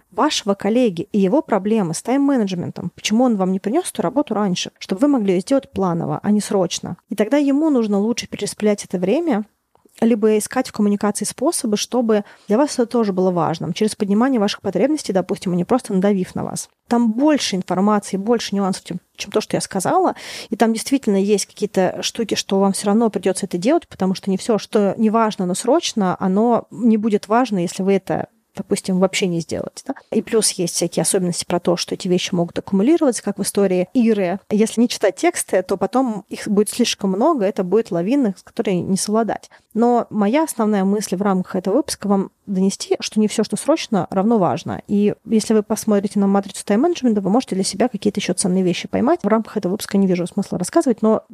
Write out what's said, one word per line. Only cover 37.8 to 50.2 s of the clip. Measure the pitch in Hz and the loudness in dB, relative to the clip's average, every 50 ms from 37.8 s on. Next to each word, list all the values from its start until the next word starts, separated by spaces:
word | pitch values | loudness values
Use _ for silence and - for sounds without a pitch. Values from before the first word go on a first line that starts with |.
| 233 - | 0 0
лавина, | 185 170 175 208 269 285 254 202 185 | -2 -2 0 0 2 2 2 0 -2
с | - - | -4 -12
которой | - - - - 220 185 170 | -12 -8 -4 -2 0 0 0
не | 92 - 190 | 0 0 -2
совладать. | 185 - 214 208 226 233 196 - - - - - - _ _ - | -2 0 0 0 0 0 0 -4 -6 -8 -18 -20 -20 _ _ 0
Но | 214 233 240 240 233 - - | 2 2 4 4 2 0 -2
моя | - 214 202 202 240 311 320 | -2 0 0 2 2 2 0
основная | 302 - - 214 214 214 196 185 | 0 -2 -2 0 2 2 2 2
мысль | 196 202 214 202 - 190 | 2 0 0 -2 -4 -2
в | 175 | -2
рамках | 202 202 185 185 185 - - | 0 0 0 0 -2 -4 -4
этого | 185 - 190 196 285 | -4 -2 0 0 0
выпуска — | 311 - - - - | 0 -2 -6 -6 -2
вам | 196 202 196 185 - _ _ - | 0 0 0 0 -4 _ _ -8
донести, | 208 196 185 190 196 - - - - 381 - | -4 -2 0 0 0 0 -2 -4 -4 -4 -4
что | - - - 220 | -4 -4 0 0
не | 214 | 0
все, | 208 - - | 0 0 -2
что | 208 - 214 | -2 -2 -2
срочно, | - - - 320 320 - - 226 180 - - | -4 0 0 0 0 0 -2 -2 -2 -2 0
равно | - 190 185 226 240 214 | -2 0 2 2 2 2
важно. | 175 143 117 - - - 98 - - | 2 0 0 -2 -4 -8 -10 -8 -6
И | - 208 202 208 208 - _ - | -2 0 2 2 0 0 _ -4
если | - 226 214 - - | 0 0 0 2 2
вы | 226 214 208 | 2 2 2
посмотрите | - 220 - - 220 208 202 196 208 - 208 | 0 -4 -4 0 0 0 2 0 0 0 0
на | 196 196 | 2 2
"Матрицу | 196 196 196 196 - - - | 2 2 0 -2 -8 -8 -2
тайм-менеджмента", | - 202 226 294 359 339 - 254 247 214 208 | 0 2 2 2 2 0 2 0 0 2 2
вы | 190 185 | 0 2
можете | 208 254 - - 196 | 2 0 0 0 -2
для | 190 196 | -2 -2
себя | - - 190 226 247 | -2 -2 -2 -2 -2
какие-то | - 190 - 208 - 208 | -2 -2 -2 -2 -2 -2
еще | - - 180 | -2 -4 -2
ценные | - - 185 180 190 | -2 0 0 2 2
вещи | 185 175 170 - - | 2 0 0 -2 -4
поймать. | - - 190 214 277 349 - - | -4 -2 0 2 2 0 0 0
В | 208 | 0
рамках | 220 226 214 - - | 0 0 0 -2 -6
этого | 214 - 175 | -4 -4 -4
выпуска | 196 - - - - 196 | -4 -4 -6 -2 0 2
не | 196 | 2
вижу | 185 175 180 | 2 2 0